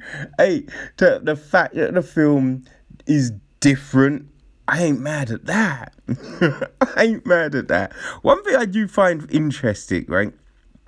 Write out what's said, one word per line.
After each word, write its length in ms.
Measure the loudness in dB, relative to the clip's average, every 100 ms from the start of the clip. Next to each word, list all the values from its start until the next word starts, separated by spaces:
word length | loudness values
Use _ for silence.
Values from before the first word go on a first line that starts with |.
| -14 -16 -8 0
hey, 280 | 2 0 -6 -16 -12 2
the, 240 | 2 2
the 140 | -2 -6
fact 380 | 0 0 0 -2
that 180 | -2
the 80 | -2
film 640 | -2 2 4 4 2 -2 -10 _ _ -12 -2
is 260 | 0 0 -4 _ 0
different, 680 | 2 2 0 2 2 2 -10 _ _ _ -4
I 140 | -2
ain't 180 | 0 -2
mad 300 | -4 -6 -6
at 160 | -8 -4
that. 480 | -2 -2 -4 -12 _ -10
<laughs> 640 | -10 -10 -2 -2 -2 -8 -2 -2 2
I 80 |
ain't 220 | 0 0 0
mad 280 | 0 2
at 140 | -4 -2
that. 240 | -2 -2 -8 -14 -4
One 200 | 2 2
thing 120 | 2 0
I 100 | 0
do 220 | -2 -2
find 420 | 2 2 0 -2
interesting, 720 | -2 -2 -2 -4 -4 -4 -6 -2
right, 240 | -4 -4 -8 _ _ _ _